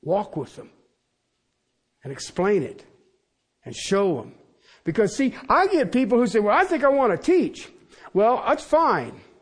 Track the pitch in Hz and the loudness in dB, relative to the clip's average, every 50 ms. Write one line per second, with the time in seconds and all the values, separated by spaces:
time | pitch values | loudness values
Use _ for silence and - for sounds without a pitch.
0 | - 147 175 202 208 - - 156 131 - - - - - _ _ _ _ _ _ | -4 -4 -4 -4 -4 -6 -8 -10 -10 -10 -14 -20 -20 -20 _ _ _ _ _ _
1 | _ _ _ _ _ _ _ _ _ _ _ _ _ _ _ _ _ _ _ _ | _ _ _ _ _ _ _ _ _ _ _ _ _ _ _ _ _ _ _ _
2 | _ 135 139 135 - - - - 180 196 208 190 135 113 - - - _ _ _ | _ -16 -14 -14 -14 -12 -4 -2 0 2 2 0 0 -4 -10 -16 -20 _ _ _
3 | _ _ _ _ _ _ _ _ _ _ _ _ _ 131 117 - - - 196 196 | _ _ _ _ _ _ _ _ _ _ _ _ _ -16 -14 -12 -4 -2 0 0
4 | 202 190 165 123 107 - - _ _ _ _ _ _ _ _ _ _ - 156 - | 2 0 -2 -4 -6 -12 -18 _ _ _ _ _ _ _ _ _ _ -6 0 0
5 | 214 196 - - 277 254 - - - - 226 302 381 392 415 330 269 277 - 247 | 0 0 0 0 -2 -2 -2 -6 -2 0 2 2 2 2 2 0 0 0 0 0
6 | 262 202 240 233 247 220 - 226 208 208 214 285 381 370 349 302 240 277 277 277 | 0 2 2 2 2 2 0 0 2 2 2 2 2 0 0 0 2 2 2 4
7 | 262 233 180 - - - 359 370 254 156 - - - - - - _ _ - - | 2 2 0 0 0 2 2 2 2 0 -4 -10 -20 -20 -20 -20 _ _ -20 -20
8 | - - _ - 208 226 247 - - - 294 - - - - 311 330 294 214 160 | -20 -4 _ 2 4 4 2 2 0 -2 -2 -2 -2 0 2 2 4 4 2 0
9 | 123 113 - - - - _ _ | -2 -6 -12 -16 -20 -20 _ _